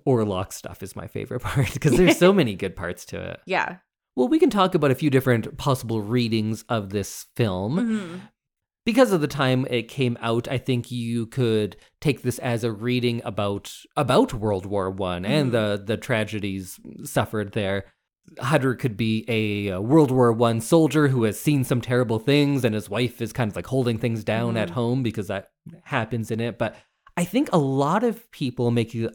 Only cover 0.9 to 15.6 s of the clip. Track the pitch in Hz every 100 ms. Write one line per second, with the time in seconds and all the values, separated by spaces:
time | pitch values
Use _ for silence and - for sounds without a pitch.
0.9 | - 92 107 101 123 - 139 123 - 151
1.9 | 151 185 - 180 202 123 92 95 - 85
2.9 | 92 - 92 90 - - 180 - 180 _
3.9 | _ _ - 247 320 339 208 185 185 143
4.9 | 127 151 131 127 117 - - 147 127 113
5.9 | 110 101 123 117 110 107 107 - 117 98
6.9 | 101 95 - - - 110 90 104 175 233
7.9 | 220 175 180 202 _ _ _ _ _ 233
8.9 | 226 240 180 143 143 131 127 127 120 113
9.9 | - 123 120 117 117 - 127 - 123 -
10.9 | 123 117 117 113 - 117 110 104 - _
11.9 | _ 156 123 123 - 120 117 117 104 120
12.9 | 123 120 117 120 101 101 101 - - -
13.9 | - 139 151 262 117 107 95 95 101 95
14.9 | 95 92 87 98 151 131 117